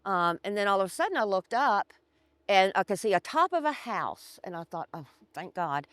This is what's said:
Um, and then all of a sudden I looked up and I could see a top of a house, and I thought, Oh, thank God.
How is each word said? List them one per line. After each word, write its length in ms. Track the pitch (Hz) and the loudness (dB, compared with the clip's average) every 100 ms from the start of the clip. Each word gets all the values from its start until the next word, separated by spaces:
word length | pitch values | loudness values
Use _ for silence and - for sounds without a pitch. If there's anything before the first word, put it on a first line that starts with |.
Um, 340 | - 185 170 170 | 0 2 2 0
and 120 | - 208 | -4 -2
then 120 | 202 | 2
all 120 | 196 | 2
of 60 | 190 | 2
a 60 | |
sudden 240 | - 370 359 | 0 -2 0
I 80 | |
looked 300 | 214 190 - | 0 0 -2
up 380 | 226 277 202 - - _ _ _ _ - | 0 2 0 -2 -12 _ _ _ _ 2
and 240 | 196 190 | 4 4
I 100 | - | 2
could 140 | 190 196 | 0 -2
see 140 | 220 | 2
a 80 | 180 | 0
top 320 | - 302 359 | 0 0 2
of 120 | 349 | 2
a 80 | 302 | -2
house, 640 | 277 240 196 131 - - - | -4 -6 -6 -6 -8 -16 -16
and 100 | - 175 | -12 -12
I 80 | |
thought, 240 | 165 165 - | -10 -10 -10
Oh, 120 | 170 143 _ _ | -12 -16 _ _
thank 200 | - 175 | -14 -12
God. 320 | - 165 143 143 | -6 -2 -4 -6